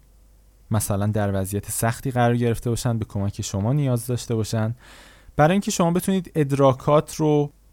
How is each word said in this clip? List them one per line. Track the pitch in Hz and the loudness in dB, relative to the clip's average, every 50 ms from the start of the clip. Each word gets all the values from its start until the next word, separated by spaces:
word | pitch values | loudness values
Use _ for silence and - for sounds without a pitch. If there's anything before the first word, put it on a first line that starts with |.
| _ _ _ _ _ _ _ _ _ _ _ _ _ - | _ _ _ _ _ _ _ _ _ _ _ _ _ -2
مثلاً | 110 104 - - 104 98 101 | -2 -2 -2 -2 -2 -2 0
در | 107 104 107 104 98 98 95 | 0 0 0 -2 -2 -2 -2
وضعیت | 95 92 98 101 - - | -2 -2 -4 -6 -6 -6
سختی | - - 117 113 120 - - 139 | -6 -2 -2 -2 -2 -4 -6 -4
قرار | 123 123 120 120 120 | 0 2 2 2 2
گرفته | 120 120 117 113 - - 123 | 2 2 0 0 -2 -2 -4
باشن، | 117 - - 123 117 110 | -2 -2 -2 -2 -2 -2
به | 107 | -4
کمک | - - 101 98 101 - - | -4 -4 -4 -4 -4 -4 -6
شما | 104 - - 98 98 113 | -6 -4 -2 -2 0 0
نیاز | 139 151 143 131 123 117 113 | 0 0 0 0 0 -2 -2
داشته | 127 123 117 - - 117 | -4 -6 -4 -4 -4 -2
باشن، | 110 104 - - 110 110 113 120 - - - - - - - - - - - - | -2 -2 -2 -2 -2 -2 -2 -4 -8 -12 -20 -20 -20 -20 -20 -20 -20 -20 -4 2
برای | - 147 160 | 4 4 4
اینکه | 185 202 - 220 | 4 2 0 -2
شما | - - 175 170 | 0 0 2 2
بتونید | 170 180 - - 190 190 175 - - | 2 0 0 0 0 -2 -2 -2 -2
ادراکات | 160 147 139 139 135 139 135 127 131 - 147 147 151 156 - - | -2 0 0 2 4 4 4 4 2 2 2 2 2 2 0 -4
رو | - 156 151 151 147 147 147 - _ _ _ | -2 0 2 2 2 0 -2 -6 _ _ _